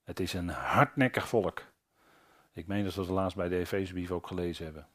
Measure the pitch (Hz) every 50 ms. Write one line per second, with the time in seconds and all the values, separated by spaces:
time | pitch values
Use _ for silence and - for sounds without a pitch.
0 | _ - 85 - 92 87 - 90 87 85 85 - - - - - 143 - - 139
1 | 127 127 - - 104 - - 113 92 82 - - - - _ _ _ _ _ _
2 | _ _ _ - - _ _ - _ _ _ - 82 90 98 104 101 95 90 98
3 | 92 87 92 95 95 92 - 98 87 87 90 90 87 - 104 98 98 92 90 90
4 | 87 87 90 87 - - 95 90 87 87 82 - 82 80 78 78 78 - _